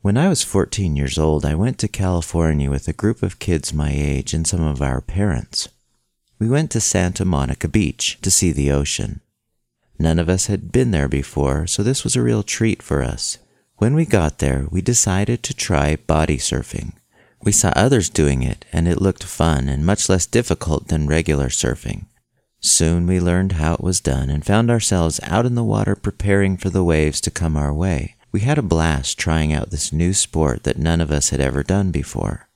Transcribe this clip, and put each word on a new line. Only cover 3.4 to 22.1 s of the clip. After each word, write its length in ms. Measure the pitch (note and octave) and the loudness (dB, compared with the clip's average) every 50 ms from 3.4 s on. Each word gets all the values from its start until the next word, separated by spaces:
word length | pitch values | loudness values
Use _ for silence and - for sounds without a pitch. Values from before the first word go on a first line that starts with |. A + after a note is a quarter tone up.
| - - F2 D#2 - - - | -2 -2 -2 -2 -2 -4 -4
my 200 | D2+ D2 D2 C#2+ | -2 -2 0 0
age 420 | C#2+ D2 C#2+ C#2 C2+ C2+ - - | 0 0 0 -2 -2 -4 -4 -4
and 100 | D#2 D#2+ | -2 -2
some 160 | - - F2 | -2 0 0
of 220 | D#2+ D#2 D2 C2 C#2+ | 0 0 0 -2 -2
our 180 | C2+ C2 B1+ | -2 -2 -4
parents. 680 | - - - F2 G2+ G#2 E2 B1+ - - - - - - _ _ _ _ _ _ _ _ _ _ _ _ _ _ | -4 -4 -2 -2 0 0 0 -2 -4 -6 -8 -8 -8 -8 _ _ _ _ _ _ _ _ _ _ _ _ _ _
We 80 | A2 A2+ | -2 0
went 240 | B2+ D3 D#3+ D3 - | 2 2 0 0 -2
to 80 | A#2 | -2
Santa 440 | G#2 - - F#2 F2+ F2+ G#2 - G2+ | -2 0 0 2 0 0 0 0 0
Monica 440 | F#2 E2+ C#2 C2+ C2 C#2 - - D#2 | 0 2 0 0 -2 -2 -4 -4 0
Beach 500 | - A2 G2 C#2+ - - - - - _ - | 0 2 0 0 -2 -4 -4 -6 -6 _ -2
to 60 | F#2 | 0
see 220 | - - - F2 | 0 2 2 2
the 220 | C2+ C2+ C#2 C#2 C#2 | 2 2 2 2 2
ocean. 480 | C#2+ C#2+ - - - - - - - _ _ _ _ _ _ _ _ _ _ _ _ _ _ _ - | 2 0 -2 -4 -4 -6 -6 -8 -10 _ _ _ _ _ _ _ _ _ _ _ _ _ _ _ -2
None 180 | D#2+ D#2+ D#2+ E2+ | 0 2 2 2
of 100 | E2+ D#2+ | 2 2
us 180 | F#2 F#2 - | 0 0 0
had 260 | - G#2 - - - - | -2 -2 -4 -4 -2 0
been 180 | B2 C3 A#2+ | 2 2 2
there 160 | G2+ D#2 C#2 | 2 0 0
before, 600 | C#2 C2 C#2 C#2 - - C2+ C#2 C2+ C2+ D2 D#2+ F2 | 0 0 -2 -4 -4 -2 -2 0 0 0 0 -2 -2
so 160 | - - G2+ | -2 -2 0
this 180 | A2+ C3+ - - | 0 -2 -2 -2
was 140 | B2 - | -2 -2
a 40 | B2 | 0
real 220 | A#2+ A#2+ A#2 G#2+ G2+ | 2 2 0 0 -2
treat 400 | - - - A2+ A2+ G2+ - - | -4 -2 0 0 0 0 -2 -4
for 180 | - - C#2 | -2 -2 0
us. 380 | C2 B1+ - - - - - - _ _ _ _ _ _ _ | 0 -2 -4 -6 -6 -8 -8 -10 _ _ _ _ _ _ _
When 180 | _ G#2 A2+ C#3 | _ 0 2 4
we 100 | D#3 E3 | 2 2
got 340 | - - G2+ E2 D2+ - _ | 2 2 2 2 0 -2 _
there, 280 | - C#2 C2+ C2+ C2+ D2+ E2 | -2 0 0 0 -2 -2 -4
we 100 | F#2 F2+ | -2 0
decided 600 | - B2 - - - F#2 F#2+ G2+ G#2 A#2+ A#2 - | 0 0 2 2 2 0 0 0 -2 -2 -4 -4
to 100 | - - | -8 -8
try 400 | - - - F#2 D2 C#2+ D2 D#2 | -8 -4 0 0 2 2 2 0
body 440 | D#2 _ - D#2 D#2 D#2 D2+ D2+ C#2 | -2 _ 0 2 2 2 2 0 -2
surfing. 560 | - - - C2+ - - - - - - - _ _ _ _ _ _ _ _ _ - | -2 -2 -2 -4 -4 -4 -8 -10 -10 -10 -12 _ _ _ _ _ _ _ _ _ -2
We 80 | G#2+ G#2 | 0 2
saw 160 | - - F#2+ - | 4 2 2 4
others 340 | - G2 C3 C#3 A#2 F2+ - | 4 4 4 4 4 2 0
doing 320 | - - D#2 D2 C#2 C2 B1+ | 0 2 2 4 2 2 0
it, 220 | B1+ G1+ - - _ - | -2 -4 -6 -10 _ -2
and 160 | E2+ E2 E2+ | 0 2 2
it 120 | F2 - | 2 2
looked 220 | F#2+ F#2+ F2+ - - | 2 0 0 0 -8
fun 460 | - - - E2 E2 D#2 C#2 B1+ C2+ | -14 -4 0 2 2 2 2 0 0
and 180 | C2+ C#2 D2 | -2 0 2
much 220 | F2 G2+ - - - | 0 0 0 2 0
less 180 | G2 F#2 F2 | 0 0 0
difficult 640 | - - A2+ B2 - - - - E2+ D2+ C#2+ - - | 0 0 -2 0 0 -4 -2 0 -2 -2 -2 -2 -2
than 180 | D#2+ D#2 D2+ | -2 0 0
regular 400 | C#2+ D2+ D#2+ D#2 D#2 D2+ C#2+ C#2 | 2 0 0 2 0 0 0 0
surfing. 600 | C2 - - - B1 B1+ - - - - - F#2 - | -2 -2 -2 -2 -2 -2 -4 -6 -10 -10 -10 -12 -16